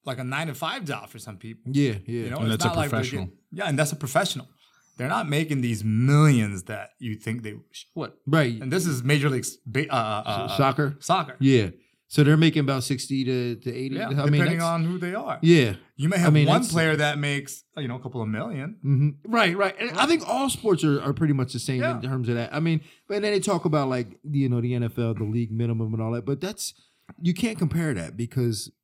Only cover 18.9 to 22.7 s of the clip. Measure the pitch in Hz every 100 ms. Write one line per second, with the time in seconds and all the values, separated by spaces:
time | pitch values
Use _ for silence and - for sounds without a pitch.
18.9 | 135 147 147 220 233 190 185 190 - 233
19.9 | 190 269 330 - 247 269 - 220 165 156
20.9 | 143 135 135 156 139 127 120 - 127 -
21.9 | 117 127 131 117 120 117 151 165